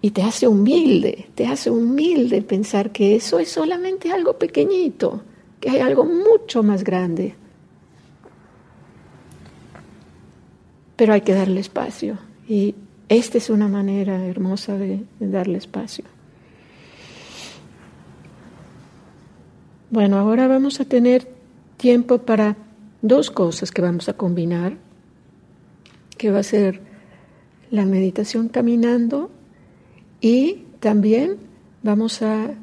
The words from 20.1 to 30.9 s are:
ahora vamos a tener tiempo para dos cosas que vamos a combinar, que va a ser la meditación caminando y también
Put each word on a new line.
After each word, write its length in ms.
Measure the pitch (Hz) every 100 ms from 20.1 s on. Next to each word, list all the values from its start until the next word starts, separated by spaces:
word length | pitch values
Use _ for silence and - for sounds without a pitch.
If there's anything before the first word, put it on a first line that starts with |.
| 196
ahora 300 | 208 233 262
vamos 320 | 269 277 277
a 60 | 262
tener 420 | 247 240 254 254 - - - _ -
tiempo 420 | 247 240 240 247
para 360 | 247 214 214 208 - - - _
dos 300 | 220 269 302
cosas 400 | - 175 160 170
que 100 | -
vamos 260 | 180 170 -
a 60 |
combinar, 640 | - 190 175 170 170 180 302 - _ _ _ _ _ _ _ _ _ - - _ -
que 120 | 220
va 100 | 196
a 40 |
ser 380 | 202 202 196 190 - - - - _ _ _ _ -
la 140 | 214 190
meditación 640 | 190 190 190 214 226 226
caminando 840 | 254 233 233 233 240 233 277 339 - - - - _ _ - _ _
y 440 | 226 247 294 392 - -
también 580 | 220